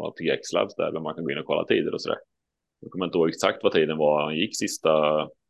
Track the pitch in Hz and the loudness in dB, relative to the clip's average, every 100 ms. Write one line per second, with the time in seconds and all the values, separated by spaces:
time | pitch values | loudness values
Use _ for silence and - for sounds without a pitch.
0 | 80 - 78 67 - 117 104 - 80 80 | -8 -4 -2 -2 -2 -2 0 -2 -4 -4
1 | 78 85 78 71 - 80 - 107 78 - | -6 -6 -6 -6 -2 -2 2 2 0 -4
2 | 82 - - _ _ _ _ _ - 90 | -4 -6 -8 _ _ _ _ _ -14 -6
3 | 90 87 82 - 95 - 101 85 78 78 | -2 2 2 2 0 2 2 4 2 2
4 | 76 76 73 78 110 - 104 - 80 78 | 2 2 0 -2 -4 -4 -6 -2 2 4
5 | 76 76 73 - | 4 2 -2 -8